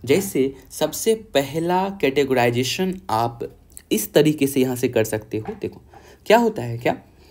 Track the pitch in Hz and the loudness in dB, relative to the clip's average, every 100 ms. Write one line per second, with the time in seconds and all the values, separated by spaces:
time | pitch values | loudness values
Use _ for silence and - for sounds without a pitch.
0 | 117 170 196 143 135 - - - 151 - | 0 0 2 0 -2 -4 -12 -4 -4 -2
1 | 220 220 - 139 135 160 170 180 196 196 | -2 -2 0 -2 -2 -2 0 0 -2 -2
2 | 139 139 135 127 120 123 123 - 185 - | -2 0 2 2 2 0 -2 -2 -4 -4
3 | - 110 117 120 - - _ - - 214 | -4 -2 -2 -4 -12 -14 _ -16 -4 -4
4 | - 160 151 151 139 135 127 123 127 117 | 2 4 4 2 0 2 0 0 -2 0
5 | 110 107 - 107 107 220 98 - - - | 0 -4 -6 -8 -8 -8 -10 -12 -20 -20
6 | - - - 226 233 - 120 120 - - | -20 -6 4 4 4 -2 -6 -4 -2 -4
7 | - - - | -8 -20 -20